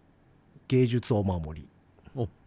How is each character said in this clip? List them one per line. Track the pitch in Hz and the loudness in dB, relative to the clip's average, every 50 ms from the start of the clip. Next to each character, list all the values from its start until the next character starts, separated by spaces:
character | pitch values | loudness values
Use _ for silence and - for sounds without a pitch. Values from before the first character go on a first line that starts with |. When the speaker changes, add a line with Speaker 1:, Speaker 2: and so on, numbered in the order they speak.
| _ _ _ _ _ _ _ _ _ _ - - _ | _ _ _ _ _ _ _ _ _ _ -20 -16 _
Speaker 1:
芸 | - 127 127 127 | 0 2 4 4
術 | 117 120 120 - - 127 | 4 2 0 0 0 0
お | 104 98 | 2 2
守 | 98 92 87 80 78 78 78 | 0 0 -2 -4 -8 -10 -14
り。 | 67 - _ _ _ _ _ _ - - - | -16 -20 _ _ _ _ _ _ -20 -12 -8
Speaker 2:
お、 | 135 117 - - _ _ | -8 -8 -8 -8 _ _